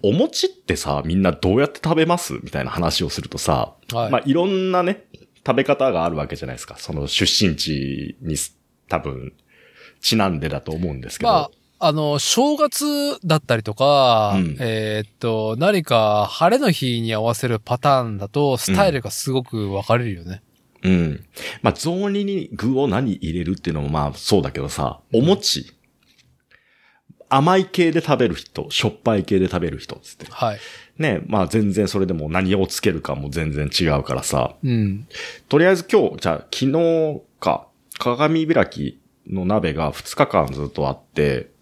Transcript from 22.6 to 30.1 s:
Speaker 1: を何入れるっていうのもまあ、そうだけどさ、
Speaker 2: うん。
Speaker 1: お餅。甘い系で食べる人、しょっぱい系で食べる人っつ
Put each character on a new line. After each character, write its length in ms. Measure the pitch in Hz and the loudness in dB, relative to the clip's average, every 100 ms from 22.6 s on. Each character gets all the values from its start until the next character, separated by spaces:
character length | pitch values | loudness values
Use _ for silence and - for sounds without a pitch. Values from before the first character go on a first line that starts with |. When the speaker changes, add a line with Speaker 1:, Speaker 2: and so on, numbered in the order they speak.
| 110 131 | -2 0
Speaker 1:
を 60 | 139 | 0
何 280 | 101 131 | 0 -2
入 180 | 92 80 | -4 -4
れ 120 | 85 | -4
る 80 | 85 | -4
っ 40 | 95 | -4
て 140 | - | -4
い 20 | |
う 40 | 78 | -4
の 60 | |
も 60 | 71 | -2
ま 180 | 76 71 | -2 -2
あ、 60 | |
そ 240 | - - 101 | -4 2 2
う 40 | |
だ 100 | 67 | 2
け 80 | 69 | -6
ど 80 | 69 | -8
さ、 320 | - 65 - _ | -4 -6 -6 _
Speaker 2:
う 40 | 113 | 0
ん。 40 | |
Speaker 1:
お 20 | |
餅。 480 | 151 196 - 71 - _ _ _ _ _ _ _ _ _ _ _ _ _ _ - - | 2 2 0 -6 -8 _ _ _ _ _ _ _ _ _ _ _ _ _ _ -20 0
甘 260 | 135 151 190 | 2 4 4
い 80 | 190 | 2
系 260 | - 170 | 2 2
で 80 | 160 | 2
食 180 | 151 131 | 2 2
べ 100 | 117 | 2
る 60 | |
人、 340 | 82 - - - | 0 -8 -12 -6
し 140 | - | -2
ょ 40 | 104 | -2
っ 20 | - | 0
ぱ 140 | - 107 | 0 0
い 80 | |
系 140 | 85 98 | 2 2
で 80 | 92 | 2
食 140 | 90 | 0
べ 100 | 85 | -4
る 80 | 73 | -6
人 180 | - - | -12 -16
っ 40 | |
つ 120 | - | -16